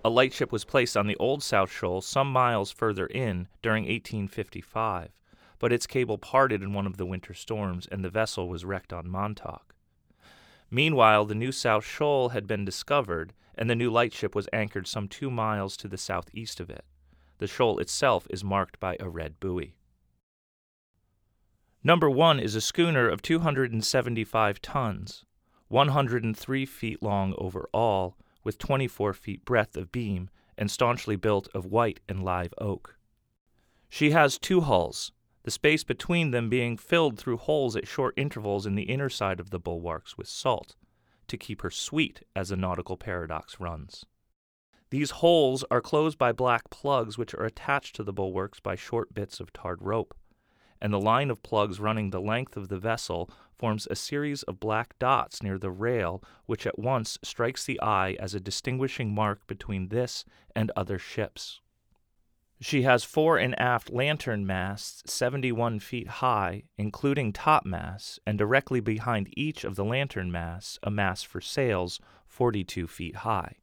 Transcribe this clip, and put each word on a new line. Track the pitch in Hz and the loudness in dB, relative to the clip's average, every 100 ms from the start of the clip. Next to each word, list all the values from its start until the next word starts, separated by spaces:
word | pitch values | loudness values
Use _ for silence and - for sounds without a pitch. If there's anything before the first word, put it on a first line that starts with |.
| 113 | 4
A | |
lightship | 120 131 - 120 | 4 4 2 -2
was | 110 | -2
placed | - 139 117 107 | 0 0 2 2
on | 104 | 0
the | - | 0
old | 117 147 | 0 0
South | - 104 95 | 2 2 2
Shoal | - 92 92 | -2 -2 -2
some | - 135 139 | -2 0 2
miles | 127 123 113 98 | 2 4 2 -2
further | - 113 98 90 | -2 -2 0 -4
in | 127 120 90 87 - | -2 -2 -2 -6 -4
during | 113 110 101 | 0 0 0
eighteen | 113 - 110 98 | -4 -4 -6 -4
fifty-five, | - 101 - - 113 110 90 82 _ _ - - - | -6 -8 -10 -8 -2 -2 -2 -6 _ _ -20 -20 -2
but | 120 | 2
its | 120 - | 2 2
cable | 131 123 107 | -2 0 -2
parted | - 131 135 107 | 2 4 4 2
in | 98 | -2
one | 101 98 | -4 -4
of | 92 | -4
the | 90 | -6
winter | 92 - | -6 -10
storms | 92 - 110 98 90 - | -16 -8 -4 -2 -4 -6
and | 98 | -6
the | 92 | -2
vessel | 104 110 - 90 | 0 0 -2 -6
was | 87 87 | -6 -6
wrecked | 98 - | -8 -8
on | 87 85 | -10 -6
Montauk. | 92 104 107 - - _ _ _ _ _ _ - - - - _ | -4 -4 -6 -10 -14 _ _ _ _ _ _ -20 -20 -20 -20 _
Meanwhile, | 120 156 143 110 107 107 | 2 4 8 8 8 4
the | 107 | 0
new | 123 | -2
South | 131 120 107 - | 0 4 2 2
Shoal | - 147 139 123 | 0 2 4 2
had | 120 98 | 0 -2
been | 104 | -4
discovered, | 98 - - 143 104 85 80 - _ - | -2 -6 0 0 2 -4 -4 -12 _ -2
and | 113 | 0
the | 117 | 2
new | 120 | 4
lightship | 113 120 - 101 104 | 4 2 0 -2 -2
was | 98 | -2
anchored | 113 104 101 90 | -2 -2 -4 -6
some | 113 101 | -6 -6
two | - 139 | -6 -6
miles | 120 107 107 98 - | -2 0 0 -4 -6
to | 101 | -10
the | 92 | -8
southeast | - 92 - - 113 - | -4 -4 -6 -12 -12 -10
of | - | -10
it. | - _ _ _ _ _ _ | -12 _ _ _ _ _ _
The | 101 | -6
shoal | - 120 - | 2 4 4
itself | - - 139 98 - | -2 2 4 4 0
is | 92 | -6
marked | 98 98 92 - | -2 0 -2 -4
by | 95 87 | -6 -4
a | 95 | -8
red | 82 80 78 | -6 -8 -6
buoy. | 95 90 76 _ _ _ _ _ _ _ _ _ _ _ _ _ _ _ _ _ _ _ _ _ | -4 -4 -6 _ _ _ _ _ _ _ _ _ _ _ _ _ _ _ _ _ _ _ _ _
Number | 139 170 156 | 4 6 6
One | 131 165 143 | 6 6 6
is | 107 | 2
a | 107 | -2
schooner | - - 170 147 117 | -2 2 4 4 4
of | 95 | 2
two | - 165 | 0 2
hundred | 165 135 127 | 2 0 0
and | 113 | 0
seventy-five | 107 131 120 113 107 113 107 101 | 2 0 2 -2 0 2 2 0
tons, | - 143 120 95 101 - _ _ _ _ _ | -4 -4 -2 -4 -10 -14 _ _ _ _ _
one | 127 143 | 4 6
hundred | 139 131 120 | 4 2 0
and | 113 107 | -2 -4
three | - 135 135 | -4 -4 -4
feet | - 113 - | -6 -6 -4
long | 107 101 95 - | 0 0 0 -2
over | 95 92 - | -6 -6 -2
all, | - 113 98 90 - _ _ | 2 4 4 0 -6 _ _
with | 110 - | -6 -6
twenty-four | - 135 127 - 101 | -2 0 0 0 -2
feet | 95 - 98 - | -2 -10 -10 2
breadth | 123 104 - | 2 2 -4
of | 90 | -6
beam, | 123 113 92 92 _ _ - | -6 -2 -4 -6 _ _ -4
and | 101 | -4
staunchly | - 123 123 - 101 | 2 2 2 -2 0
built | 110 101 - | 2 2 0
of | 95 92 | -8 0
white | 107 117 - - | 2 2 -2 -8
and | 95 | -4
live | 92 90 87 - | -2 -2 -4 -6
oak. | 104 95 - - _ _ _ _ _ _ _ _ _ | -4 -4 -8 -20 _ _ _ _ _ _ _ _ _
She | - 151 | 2 6
has | 160 147 - | 8 6 4
two | - 185 | 4 4
hulls, | 151 95 82 - - _ _ _ | 6 4 4 -4 -10 _ _ _
the | - | -8
space | - 151 151 | 2 2 2
between | - 160 - 175 156 | 0 -6 0 2 2
them | 120 117 | 2 2
being | 123 120 113 | 0 0 -4
filled | - 170 151 107 | 0 4 4 0
through | - 113 | -4 -4
holes | - 151 131 110 | 0 2 2 -2
at | - | -4
short | - 131 - | -2 -2 0
intervals | 143 - 107 98 101 | -4 -4 -2 -2 0
in | 98 | -2
the | |
inner | - 131 139 | -2 -2 -4
side | - 98 90 | -2 -2 -2
of | 90 | -6
the | 90 | -6
bulwarks | 87 87 85 80 - - | -4 -6 -6 -8 -10 -14
with | - | -12
salt, | - 131 113 - - _ _ _ _ - | -2 0 0 -4 -20 _ _ _ _ -12
to | 127 | -12
keep | - 104 | -10 -8
her | 92 | -6
sweet, | - - 147 151 - - 98 | -6 -4 -2 -2 -4 -10 -6
as | 92 | -4
a | 92 | -2
nautical | 92 87 87 92 | -2 -4 -6 -8
paradox | - 90 82 80 - - | -6 -6 -6 -8 -10 -10
runs. | 87 80 - - - _ _ _ _ _ _ _ _ | -8 -8 -14 -18 -20 _ _ _ _ _ _ _ _
These | 135 143 | -2 -2
holes | - 170 170 135 131 131 | 4 6 8 6 2 0
are | 120 | 0
closed | - 151 156 147 | 2 2 2 2
by | 123 | 2
black | 117 127 117 - | 4 2 2 0
plugs | - 139 135 113 107 | -6 0 0 0 -6
which | 113 | -6
are | - 110 | -4 -4
attached | - - 139 - - | -4 -2 -2 -2 -8
to | |
the | 101 | -6
bulwarks | 98 95 95 101 - | -2 -2 -2 -4 -6
by | 101 92 | -6 -6
short | - 117 - | -4 -4 -4
bits | - 98 - | -6 -8 -10
of | 87 | -14
tarred | - 90 90 | -10 -8 -6
rope, | 95 110 - - _ _ _ _ _ _ | -2 -2 -4 -12 _ _ _ _ _ _
and | 107 | -2
the | 101 | 2
line | 104 120 143 | 4 4 2
of | 110 | -4
plugs | - 110 104 92 | 0 2 2 0
running | 107 110 101 | -2 0 -2
the | 95 | -2
length | 104 117 123 - | -2 -2 -4 -10
of | 95 | -8
the | 98 | -4
vessel | 110 113 - 85 90 - _ _ | -2 -4 -4 -6 -6 -12 _ _
forms | 117 107 - | -2 -2 -4
a | - | -6
series | - 143 147 143 | -4 -4 -4 -4
of | - 92 | -8 -6
black | 107 107 117 _ | -2 -2 -2 _
dots | 127 135 - - | 2 2 0 -6
near | 104 95 | -4 -4
the | 95 | -4
rail | 92 113 123 87 95 - - - | -2 -2 0 0 -4 -12 -20 -6
which | 113 113 | -4 -2
at | - | -2
once | 117 131 110 - | 0 0 -2 -8
strikes | - - 117 127 - | -10 -2 -2 -2 -6
the | - | -2
eye | 107 101 95 95 | 2 2 2 -2
as | 101 101 | -4 -6
a | |
distinguishing | 95 - - 131 131 - 113 | -6 -6 -4 -2 -2 -2 -2
mark | 104 107 101 - | 0 0 -2 -8
between | - - 95 92 | -10 -6 -6 -2
this | 113 123 - - _ _ - | -2 -2 -6 -12 _ _ -2
and | 110 - | 0 0
other | 92 95 | -2 -4
ships. | - - 107 - - - _ _ _ _ _ _ _ _ _ _ | -4 -4 -4 -6 -14 -16 _ _ _ _ _ _ _ _ _ _
She | - 143 | -2 2
has | 131 123 | 6 6
fore | - - 156 147 | 4 2 4 4
and | 123 - | 2 2
aft | 123 120 - | 2 2 -2
lantern | 123 143 151 - 107 98 | -2 0 0 -2 -2 0
masts | 92 92 104 - - - | -2 -2 -6 -12 -14 -10
seventy-one | - 123 139 131 113 117 110 | -2 -2 0 -2 0 0 -2
feet | - 123 95 | -6 -8 -8
high, | - 131 110 92 101 - - | -2 2 2 0 -4 -12 -6
including | 104 - 143 143 117 | -4 0 0 2 0
topmasts, | 101 - 156 - 87 82 95 - - - | 0 4 4 2 -6 -6 -10 -14 -8 -4
and | 104 | 0
directly | 104 131 - 127 | 4 4 2 0
behind | 110 107 110 113 95 - | 0 -2 -2 -2 -4 -4
each | 151 - | -6 -4
of | 104 95 | -6 -4
the | 101 | -2
lantern | 131 139 - 90 | -2 -2 -4 -4
masts | 87 82 87 - - | -4 -6 -8 -12 -6
a | 101 | -4
mast | 104 95 95 - | 0 0 0 -8
for | 98 | -10
sails | - - 127 95 90 - - - _ | -6 0 2 2 0 -6 -16 -20 _
forty-two | - 120 104 87 - 85 | 0 2 2 -4 -6 -6
feet | - 87 95 | -6 -8 -6
high. | 113 101 - - | -2 -2 -2 -14